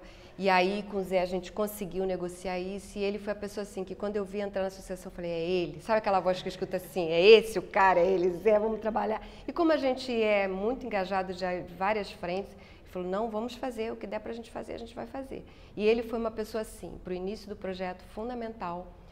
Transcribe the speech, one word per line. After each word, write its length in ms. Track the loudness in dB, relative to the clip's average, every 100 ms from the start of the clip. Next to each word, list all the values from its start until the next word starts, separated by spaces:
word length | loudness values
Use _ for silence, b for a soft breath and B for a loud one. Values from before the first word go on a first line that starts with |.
| B B B 0
E 80 | 4
aí 340 | 6 6 2
com 160 | -2 -4
o 40 |
Zé 160 | 0 2
a 60 | 2
gente 260 | -2 -4
conseguiu 540 | -4 -4 -4 -6 -2 -2
negociar 520 | -2 -4 -6 -6 -4
isso, 400 | -6 -8 -8 -2
e 60 |
ele 160 | -2 -2
foi 140 | -4
a 20 | -6
pessoa 280 | -6 -6
assim, 200 | -6 -6
que 100 | -8
quando 220 | -4 -2 -2
eu 80 |
vi 160 | -2 -4
entrar 220 | -2 -2
na 80 | -2
associação 420 | -4 -10 -10 -10
eu 40 | -8
falei, 140 | -4
"É 100 | -2
ele", 400 | 2 2 0 -2
sabe 160 | 2 2
aquela 240 | 4 4
voz 200 | 4 2
que 60 | -2
escuta 300 | -4 -4 -4
assim, 320 | -4 -2 2
"É 120 | 8
esse 380 | 10 10 8 -2
o 20 |
cara, 380 | 0 6 6 8
é 100 | 6
ele, 200 | 4 2 2
Zé, 200 | 4 4
vamos 220 | 4 -2
trabalhar." 420 | -2 0 0 -2 B B -6
E 60 |
como 220 | 2 4
a 20 | 4
gente 340 | 2 0 0
é 380 | 2 4 4 2
muito 380 | 0 -2 -2 -2
engajado 480 | -2 0 0 -2
já 200 | -2 -2
em 120 | -2 -6
várias 440 | -2 0 0 -2
frentes, 440 | -6 -4 -4 -4
ele 360 | -12 -20 -20 -10
falou, 200 | -6 -2
"Não, 200 | -2 -2
vamos 260 | -2 -6 -6
fazer, 360 | -8 -6 -6
o 60 | -6
que 100 | -8
der 140 | -8
pra 100 | -8
gente 180 | -10 -10
fazer, 260 | -10 -10 -10
a 20 |
gente 180 | -10 -10
vai 120 | -10
fazer." 380 | -10 -10 -12 B B B 0
E 100 | 4
ele 180 | 4
foi 140 | 2 -2
uma 140 | -4
pessoa 300 | -4 -6 -6
assim, 360 | -8 -10 -12 -10
pro 100 | -8
início 360 | -6 -6 -8 -10
do 60 | -10
projeto, 440 | -8 -6 -6 -8 -12
fundamental 800 | -8 -6 -6 -8 -6 -6 -8 -10 B B